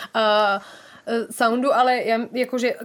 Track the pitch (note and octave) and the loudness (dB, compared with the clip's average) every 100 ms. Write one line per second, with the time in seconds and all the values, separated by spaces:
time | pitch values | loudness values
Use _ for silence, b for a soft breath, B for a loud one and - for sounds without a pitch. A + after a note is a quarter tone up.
0 | B A3+ G#3+ G#3+ G#3 G3 B B B B | B 0 2 2 2 0 B B B B
1 | - A#3 A3 - A#3 A#3+ C4+ A#3 B3+ B3 | -6 -4 -4 0 0 2 2 2 2 2
2 | G3+ A3+ A#3+ B3+ B3 B3+ A#3+ - | 0 -2 -2 -4 -4 -2 -2 -4